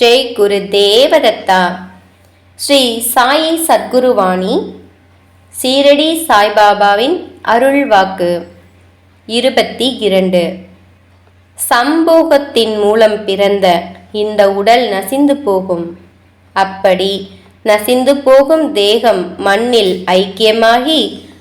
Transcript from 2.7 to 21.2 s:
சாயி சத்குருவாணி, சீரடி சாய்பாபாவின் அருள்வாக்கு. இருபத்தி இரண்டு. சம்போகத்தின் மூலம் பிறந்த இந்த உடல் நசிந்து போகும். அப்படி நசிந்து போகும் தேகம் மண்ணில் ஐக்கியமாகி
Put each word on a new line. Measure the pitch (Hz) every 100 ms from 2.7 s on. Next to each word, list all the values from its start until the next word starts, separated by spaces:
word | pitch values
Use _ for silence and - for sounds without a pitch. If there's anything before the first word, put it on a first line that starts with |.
| 285 247 226 -
சாயி | 262 240 302 320 330 -
சத்குருவாணி, | 233 - 247 254 208 185 185 185 330 - - - _ _ _ _ _ _ -
சீரடி | 254 269 277 285 311 320 320
சாய்பாபாவின் | 214 214 214 208 202 202 202 269 359 - -
அருள்வாக்கு. | - 233 269 277 247 202 190 190 175 170 170 - _ _ _ _ _ _ -
இருபத்தி | 226 262 247 190 190 254 220
இரண்டு. | 202 190 185 180 165 - - - _ _ _ _ _ _ _ - -
சம்போகத்தின் | 240 269 330 320 330 320 285 285 233 220 214
மூலம் | 208 226 214 208
பிறந்த | 202 190 202 196 185 175 - - -
இந்த | 214 214 214 196
உடல் | 196 202 240 226
நசிந்து | 196 196 269 285 285
போகும். | 202 190 190 170 170 175 - _ _ _ _
அப்படி | 196 190 - 190 185 196 190 - - - _
நசிந்து | 220 208 214 254 254 277
போகும் | 262 269 277 320 285
தேகம் | 202 202 226 233 190 175 180
மண்ணில் | 196 202 240 233 190 180 180
ஐக்கியமாகி | 185 190 185 220 226 226 240 277 311 202 -